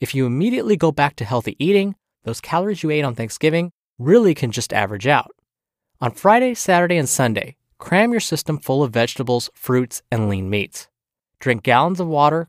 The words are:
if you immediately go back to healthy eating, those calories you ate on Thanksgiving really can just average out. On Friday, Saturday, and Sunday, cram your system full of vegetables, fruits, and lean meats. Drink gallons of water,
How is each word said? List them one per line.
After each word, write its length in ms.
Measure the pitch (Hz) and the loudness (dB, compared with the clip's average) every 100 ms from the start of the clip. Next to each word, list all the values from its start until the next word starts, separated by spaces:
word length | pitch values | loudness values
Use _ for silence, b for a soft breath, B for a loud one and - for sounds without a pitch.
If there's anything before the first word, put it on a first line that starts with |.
if 140 | 127 | -6
you 100 | 135 | -2
immediately 520 | 127 127 214 247 214 190 | 0 0 0 0 0 2
go 160 | 165 | 2
back 220 | 147 143 - | 0 -2 -2
to 100 | 107 | -4
healthy 300 | 123 113 - | -4 -4 -4
eating, 360 | 160 202 196 190 _ _ | 0 2 0 -8 _ _
those 160 | - 117 | -10 -10
calories 420 | - 165 196 190 | -4 -2 -2 -4
you 80 | 156 | -2
ate 140 | 151 | 0
on 100 | 139 | -2
Thanksgiving 560 | 117 113 - 156 165 175 _ _ - | -4 -8 -2 0 0 -4 _ _ -4
really 360 | 127 226 208 | 4 6 6
can 160 | 151 127 | 2 -2
just 220 | 113 - | -4 -4
average 340 | 104 101 101 127 | -2 -2 -2 0
out. 280 | 139 - _ _ _ _ _ _ - | 0 0 _ _ _ _ _ _ -6
On 100 | 123 | -6
Friday, 440 | - 190 233 254 | 0 4 4 2
Saturday, 420 | 233 - 175 175 175 | -2 2 2 4 2
and 120 | 131 | 0
Sunday, 480 | - 123 104 - - _ - | 0 0 0 -6 -14 _ -14
cram 340 | - 180 233 | -2 2 2
your 80 | 233 | 0
system 380 | - 156 - 151 | -2 -6 -4 -6
full 240 | - 135 | -2 0
of 100 | 139 | 0
vegetables, 580 | 117 120 - 123 120 - | 0 -2 -2 -2 -2 -4
fruits, 480 | - - 127 123 - - | -10 -2 0 0 -8 -6
and 180 | 113 107 | -2 -2
lean 200 | 98 95 | -2 -2
meats. 380 | 104 95 - - _ _ _ _ - | -4 -6 -12 -20 _ _ _ _ -8
Drink 240 | 135 117 | -4 -2
gallons 380 | 131 120 165 185 | 2 4 2 -2
of 80 | 170 | -2
water, 400 | 147 147 160 | 2 2 2